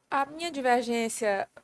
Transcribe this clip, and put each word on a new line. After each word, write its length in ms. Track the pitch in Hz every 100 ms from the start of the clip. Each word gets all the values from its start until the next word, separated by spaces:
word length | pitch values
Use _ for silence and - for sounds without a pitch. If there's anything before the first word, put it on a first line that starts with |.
| _
a 160 | 285 277
minha 240 | 311 339
divergência 1000 | 277 254 247 233 233 226 - 214 196 - -